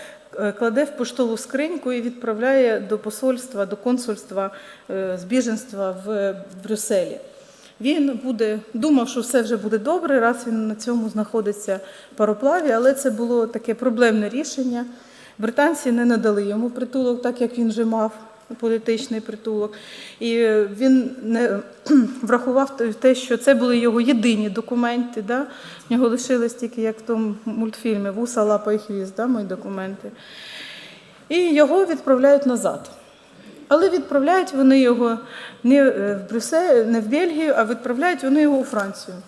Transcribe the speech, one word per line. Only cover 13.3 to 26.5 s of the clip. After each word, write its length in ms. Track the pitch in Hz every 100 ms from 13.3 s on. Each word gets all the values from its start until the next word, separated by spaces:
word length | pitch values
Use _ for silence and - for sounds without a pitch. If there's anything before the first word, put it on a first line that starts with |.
| 240 226
таке 280 | 233 -
проблемне 540 | 220 254 220 240 220 208
рішення. 580 | 240 320 - 254 240 240 - - - - -
Британці 540 | 220 240 294 294 262
не 120 | 233
надали 400 | 240 226 220 208
йому 260 | 202 208 240
притулок, 520 | 240 247 269 254 240
так 180 | 247 240
як 180 | 240 240
він 100 | 233
вже 160 | 214
мав 280 | 226 226 220 220 - - -
політичний 640 | 240 233 226 226 226 269 220
притулок. 520 | 214 214 226 214 208 208 - - - -
І 260 | 233 233 226 214 202 202
він 320 | 262 262 220 -
не, 360 | 214 226 240 196 - - -
<clears throat> 320 | 285 226 -
врахував 540 | 214 247 240 254 269 -
те, 160 | 233
те, 220 | 214 262
що 220 | 254 - 233
це 180 | 262
були 240 | 262 247 240
його 220 | 240 226
єдині 500 | 233 262 226 214 214
документи, 720 | 190 220 240 240 240 240 226
да? 240 | 202 247 277 - - - -
В 40 |
нього 160 | 240 247
лишились 460 | 247 - 247 233